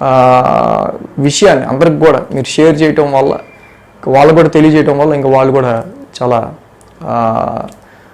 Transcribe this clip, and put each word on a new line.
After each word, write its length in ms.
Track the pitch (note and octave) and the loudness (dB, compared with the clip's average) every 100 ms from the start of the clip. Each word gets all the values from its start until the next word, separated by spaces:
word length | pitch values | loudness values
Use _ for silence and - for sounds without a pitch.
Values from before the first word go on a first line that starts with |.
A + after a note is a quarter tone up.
ఆ, 880 | C#3 C3 B2+ B2+ - A#1 A1+ G#1+ - - - - | -2 2 4 2 2 0 0 -2 -4 -8 -12 -4
విషయాన్ని 460 | C#3+ - - C3+ B2 | -2 2 2 2 -2
అందరికి 340 | C3+ E3+ D3 | -2 0 2
కూడా 260 | D#3 C3 - | 2 0 -2
మీరు 120 | C3+ B2 | -8 -6
షేర్ 360 | - D#3+ D3+ | 0 2 2
చేయటం 300 | D#3 D3+ C#3+ | 0 0 0
వల్ల, 260 | C3+ C#3+ - - - - - _ _ - | 0 -2 -4 -10 -20 -20 -20 _ _ -2
వాళ్ళకు 280 | C3+ D3+ D#3+ | 2 4 4
కూడా 120 | D#3 | 2
తెలియజేయటం 500 | D#3 D#3 D3+ D3+ C#3+ | 2 2 2 2 0
వల్ల 160 | D3+ | 0
ఇంకా 160 | C#3+ C3+ | 0 0
వాళ్ళు 220 | C3 C3+ | 2 2
కూడా 320 | C3+ B2 A2+ - - - - | 0 0 -4 -8 -16 -16 -6
చాలా, 300 | B2 A#2 - D#3+ _ _ _ - | -2 -2 -4 -12 _ _ _ -16
ఆ, 640 | E3 A#2 A2+ A2+ - - G#2 - _ _ _ | -8 -4 -2 -2 -4 -8 -12 -18 _ _ _